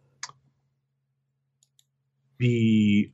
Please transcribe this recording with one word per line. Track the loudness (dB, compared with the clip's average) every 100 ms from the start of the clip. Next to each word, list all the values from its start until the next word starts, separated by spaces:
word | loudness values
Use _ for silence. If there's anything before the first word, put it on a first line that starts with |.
| _ _ -20 -20 _ _ _ _ _ _ _ _ _ _ _ _ _ _ _ _ _ _ _ -6
the | -4 0 0 2 2 0 -2